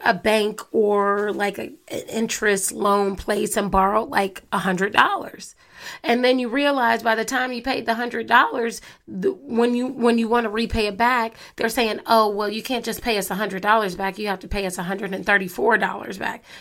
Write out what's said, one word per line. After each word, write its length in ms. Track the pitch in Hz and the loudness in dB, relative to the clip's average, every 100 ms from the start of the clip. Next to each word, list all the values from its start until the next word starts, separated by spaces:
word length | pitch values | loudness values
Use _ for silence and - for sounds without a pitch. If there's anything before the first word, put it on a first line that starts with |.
| 240 | 0
a 80 | |
bank 480 | 185 220 220 208 214 - | 0 2 2 2 -4 -2
or, 600 | 226 208 202 202 202 208 | 2 4 4 2 2 0
like, 240 | 202 202 196 | -2 -4 -4
a, 160 | - - - | -10 -14 -12
an 120 | - - | -10 -6
interest 640 | 226 226 - 214 196 - | -2 -2 0 2 2 0
loan 460 | 220 208 202 202 196 | 0 2 2 2 -2
place 400 | - 208 214 214 | -2 -2 0 -2
and 120 | 202 | 2
borrowed, 400 | 190 190 214 202 | 2 4 2 0
like, 340 | 214 196 190 - | 0 -2 -4 -6
a 60 | 202 | -4
hundred 340 | 180 180 202 | -2 0 2
dollars? 640 | - 311 392 - - - - _ - - - | 4 4 2 -6 -14 -18 -20 _ -18 -16 -6
And 200 | 226 240 | 0 2
then 160 | 247 254 | 4 2
you 80 | 240 | 0
realize 560 | 254 285 277 233 226 | 0 0 2 2 2
by 120 | 226 220 | 2 0
the 100 | 220 | 0
time 260 | 254 254 | 0 -2
you 100 | 247 | -2
paid 240 | 240 269 233 | -4 -2 -2
the 100 | 226 | -2
hundred 320 | 240 233 226 | -2 -6 2
dollars, 520 | 233 311 277 233 - - - - | 4 4 0 -4 -6 -14 -20 -12
the, 260 | 190 196 | -2 -2
when 440 | - 277 226 240 240 | -2 -2 0 2 2
you, 120 | 254 | -2
when 300 | 254 233 233 | 0 2 2
you 120 | 226 | 2
wanna 200 | 240 220 | 0 0
repay 360 | 214 226 226 208 | -2 -2 0 -2
it 100 | 196 | 0
back, 380 | 233 254 226 - - - | 0 2 -2 -6 -18 -4
they're 120 | 226 | -2
saying, 340 | 220 226 202 - | 0 0 -2 2
"Oh, 240 | 226 214 | 4 4
well, 200 | 202 208 | 2 -4
you 120 | 214 | -4
can't 240 | 214 247 233 | -4 -4 -4
just 160 | 208 | -4
pay 160 | 240 208 | 0 0
us 140 | 190 | -2
a 40 | 190 | -4
hundred 280 | 214 185 | -4 -2
dollars 320 | 202 220 202 180 | 2 2 2 -2
back. 220 | 196 190 | -4 -4
You 100 | 208 | -4
have 120 | 190 | -6
to 80 | 180 | -4
pay 180 | 202 196 | -4 -4
us 120 | 185 | -4
a 60 | |
hundred 300 | 175 190 202 | -6 -6 -4
and 120 | 185 185 | -4 2
thirty-four 520 | 202 190 - 214 214 | 2 2 0 2 4
dollars 400 | 190 - - 196 | 2 -4 -10 -8
back." 260 | - - - - | -6 -8 -14 -20